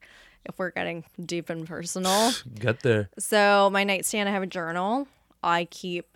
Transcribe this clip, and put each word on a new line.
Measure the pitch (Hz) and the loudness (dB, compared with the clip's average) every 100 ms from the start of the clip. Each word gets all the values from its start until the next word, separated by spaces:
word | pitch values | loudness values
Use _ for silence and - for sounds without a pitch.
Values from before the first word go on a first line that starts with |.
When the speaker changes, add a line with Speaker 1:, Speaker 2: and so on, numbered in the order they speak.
| - - - _ | -20 -20 -20 _
Speaker 1:
if | - - | -14 -8
we're | 180 | -6
getting | 180 175 170 - - | -4 -4 -6 -10 -14
deep | 170 175 165 | -8 -6 -6
and | 165 160 | -8 -8
personal. | 160 170 185 185 196 226 240 | -10 -8 -2 2 4 2 0
Speaker 2:
<sighs> | 127 107 | -8 -4
Get | 123 113 | -2 0
there. | 127 110 101 - | 2 2 0 -6
Speaker 1:
So | - 214 202 202 196 | 0 4 6 6 6
my | 196 | 4
nightstand, | 202 190 - 214 202 | 2 0 -2 -2 0
I | |
have | 202 | -2
a | 190 | -2
journal. | 185 165 175 196 247 277 _ _ _ | -4 -4 -2 -2 -2 -4 _ _ _
I | 175 170 170 | 0 0 -2
keep | - 185 175 - | -8 -8 -8 -10